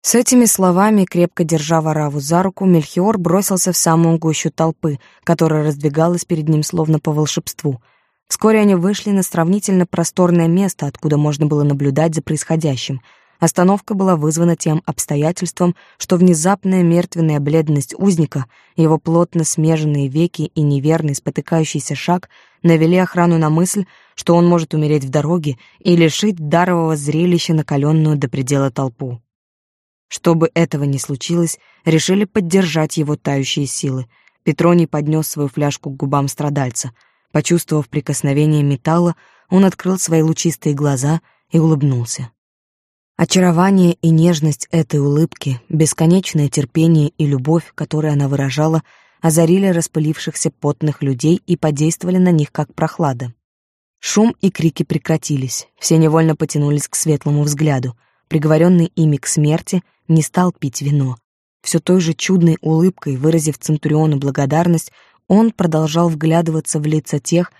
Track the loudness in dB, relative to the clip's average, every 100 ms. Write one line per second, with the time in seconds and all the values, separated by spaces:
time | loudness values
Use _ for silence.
0 | 0 0 4 4 4 2 2 2 2 2
1 | 0 0 -2 0 -2 -2 0 -2 0 -2
2 | -4 -4 -2 0 0 -2 2 2 2 -2
3 | 0 0 0 0 0 -2 -2 -2 2 2
4 | 4 2 0 -2 -4 -2 -4 -2 -6 -6
5 | _ _ -2 0 2 2 0 -2 -2 0
6 | 0 0 -4 -4 0 0 0 -2 0 0
7 | 0 -2 -2 -4 -8 -6 -6 -6 _ _
8 | _ _ _ -2 2 4 4 2 0 -2
9 | -2 -2 -2 -2 0 0 0 0 0 -2
10 | -4 0 2 4 2 2 0 -4 -8 -4
11 | -2 0 0 0 0 0 0 0 -2 0
12 | 0 -2 -4 -6 -2 -2 -2 -4 -6 -10
13 | _ _ _ _ -2 2 2 0 -2 -2
14 | 0 2 0 0 0 0 -2 -2 -4 -8
15 | -4 -2 -2 -2 -8 -2 -2 -2 _ _
16 | -2 2 4 4 0 -2 0 2 2 2
17 | 0 -2 0 0 0 0 2 -2 -2 -2
18 | 0 2 0 -2 -8 _ _ 0 2 2
19 | 0 0 0 -2 -4 0 0 0 0 -2
20 | -2 -2 -2 -2 -6 -2 0 0 0 0
21 | -2 -4 -6 -8 -4 -2 -2 -4 -8 -8
22 | -2 -4 -4 _ _ _ 2 4 4 2
23 | 0 0 2 2 2 0 0 -2 -8 _
24 | _ -12 0 2 4 2 0 -4 0 -2
25 | 0 -2 -2 -2 -4 -8 _ _ 0 4
26 | 4 2 -2 -2 0 0 2 0 0 -2
27 | -2 0 2 0 0 -2 0 -2 2 2
28 | 2 0 -2 -4 -2 0 0 -2 -6 -6
29 | -10 -10 _ _ _ _ _ _ _ _
30 | _ -4 0 2 2 0 -2 0 -4 -4
31 | -6 -8 -4 -2 -2 -4 _ _ 0 0
32 | 2 0 0 -2 0 0 2 0 -2 -2
33 | -4 -4 -2 -4 -2 -4 -4 -4 -6 -6
34 | -10 _ _ _ -4 0 4 4 2 -2
35 | -2 -2 -2 -6 -6 -2 -4 -4 -10 -8
36 | -4 -2 -2 -4 -4 -2 -4 -6 -10 _
37 | _ _ _ -4 0 -2 0 -4 -2 -6
38 | -6 -4 -2 0 2 2 0 -2 0 0
39 | 0 -2 _ _ _ 4 4 2 -4 -4
40 | 0 2 2 0 -2 -2 -4 -2 -2 0
41 | 0 -2 _ _ _ 2 2 2 2 0
42 | -4 -8 -12 _ _ _ _ _ _ _
43 | _ -4 0 2 2 2 2 4 4 2
44 | 2 4 4 2 -2 -4 -4 -2 0 0
45 | 0 0 0 -4 -8 -8 _ 0 0 2
46 | 2 2 0 -2 0 -2 -4 0 4 4
47 | 2 _ -2 -2 0 -2 -2 -12 -6 -4
48 | -2 -2 -2 -2 -4 -2 0 0 -4 _
49 | _ _ 0 2 2 2 2 0 -2 -4
50 | -4 -4 -8 -6 -6 _ -4 -2 -4 -2
51 | -4 -2 0 0 0 -2 -2 0 -2 -2
52 | -2 2 4 2 0 -4 -8 -4 -6 -2
53 | -4 -4 -10 -14 _ _ _ _ _ _
54 | -4 2 2 2 -4 0 -2 -2 -4 -4
55 | -2 -4 -2 -6 -4 -10 -14 _ 0 2
56 | 4 4 2 0 -2 -2 0 -2 -4 -6
57 | -2 -2 0 0 0 0 0 0 -4 -10
58 | _ _ _ -2 2 4 4 4 2 0
59 | 0 0 -2 -2 0 0 -2 -6 -6 _
60 | _ 0 2 0 0 -2 -8 -6 -2 0
61 | -2 -6 _ _ _ _ -4 -4 2 2
62 | 2 -2 0 4 4 2 0 2 2 0
63 | -8 -2 2 2 0 -6 -4 -2 0 0
64 | 2 0 -2 -2 0 0 2 0 -2 _
65 | _ _ _ 2 2 0 -2 0 0 0
66 | 0 0 0 0 0 -4 -4 -4 -2 -2
67 | -2 -6 0 -2 -2 _